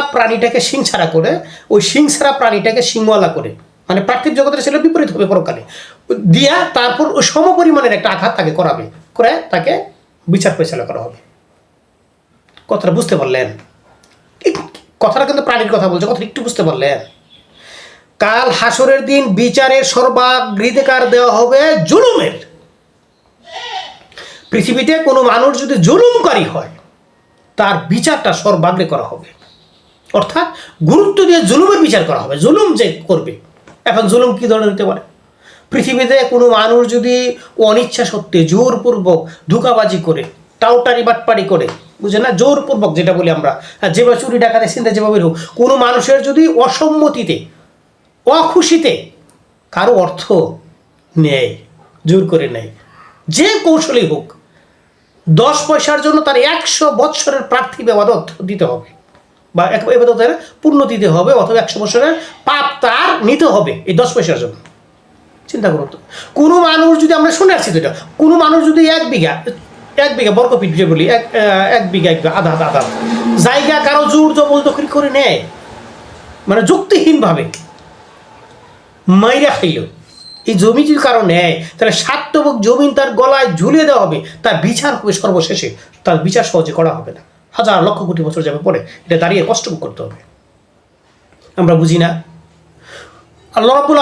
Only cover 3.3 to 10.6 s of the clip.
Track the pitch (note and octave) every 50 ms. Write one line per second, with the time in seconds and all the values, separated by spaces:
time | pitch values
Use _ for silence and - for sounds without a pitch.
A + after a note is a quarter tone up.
3.3 | - D3+ A2+ G#2+ - - - _ _ _ _ - F#3 G3 F#3+ B3 B3+ B3 - D#4
4.3 | A#3+ C4+ C#4 C#4+ C#4+ C#4 - C#4+ C#4 D4+ D#4 E4 E4 E4 D4 - E3+ G#3+ G3 E3+
5.3 | G3+ F3+ - - - - - - - - - - - _ _ - A#3+ A3 G#3+ F3+
6.3 | E3 C4+ C#4 C#4 D#4+ F4+ F4+ - - B3+ A#3+ B3 B3 C4 D#4 D4+ - C#4+ A3 -
7.3 | - D4+ D#4+ F#4 F4+ E4+ F4 D#4+ D4+ C#4+ B3 A#3 G#3 - - G#3 F#3+ F3 F#3 G3
8.3 | - - E3 D#3 - F3+ F3 D3+ - - G#2+ - - - _ _ _ - A3+ A#3+
9.3 | D#4+ E4 - - - E3+ D#3+ - E4+ - - - - _ _ _ _ _ _ E3+
10.3 | F3+ F#3 - F#3+ - -